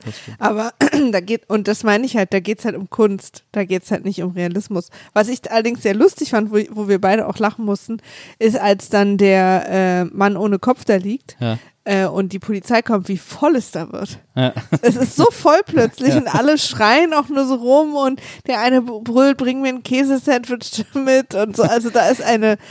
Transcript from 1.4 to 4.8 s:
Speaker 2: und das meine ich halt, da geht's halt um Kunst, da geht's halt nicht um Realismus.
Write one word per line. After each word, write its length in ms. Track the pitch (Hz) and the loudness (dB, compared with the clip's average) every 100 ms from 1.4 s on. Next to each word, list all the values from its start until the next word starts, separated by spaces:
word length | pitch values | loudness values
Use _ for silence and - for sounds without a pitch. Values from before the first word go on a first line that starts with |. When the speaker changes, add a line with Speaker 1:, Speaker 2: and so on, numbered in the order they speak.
| - | -2
Speaker 2:
und 200 | 220 196 | -2 -2
das 160 | 208 | -2
meine 200 | 220 208 | 0 0
ich 140 | 254 233 | 0 -2
halt, 160 | 190 | 0
da 60 | 196 | -2
geht's 260 | 180 214 233 | -2 -4 -6
halt 100 | 170 | -8
um 140 | 196 | -8
Kunst, 540 | - 214 196 - - _ | 0 0 0 -8 -18 _
da 120 | 208 | -8
geht's 260 | 190 185 - | -4 -4 -4
halt 140 | 208 | -4
nicht 180 | 190 190 | -4 -6
um 100 | 180 | -6
Realismus. 580 | 180 175 180 - 190 | -6 -6 -6 -6 -8